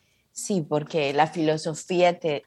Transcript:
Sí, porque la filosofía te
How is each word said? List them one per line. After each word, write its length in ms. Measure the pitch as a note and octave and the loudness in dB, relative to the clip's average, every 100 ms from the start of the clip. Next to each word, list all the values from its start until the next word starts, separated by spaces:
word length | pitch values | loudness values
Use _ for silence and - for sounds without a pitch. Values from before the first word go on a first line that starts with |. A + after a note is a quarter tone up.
| _ _ _ | _ _ _
Sí, 280 | - - - D3+ | -16 -4 -4 0
porque 440 | D3+ D3 E3 C#3+ | -4 -2 -2 0
la 140 | C#3+ D#3 | 2 2
filosofía 880 | F3 D#3 D#3 E3 D3 - F3 F3 F3 | 2 0 0 -4 -8 -4 4 4 4
te 240 | D#3+ C#3+ | -2 -4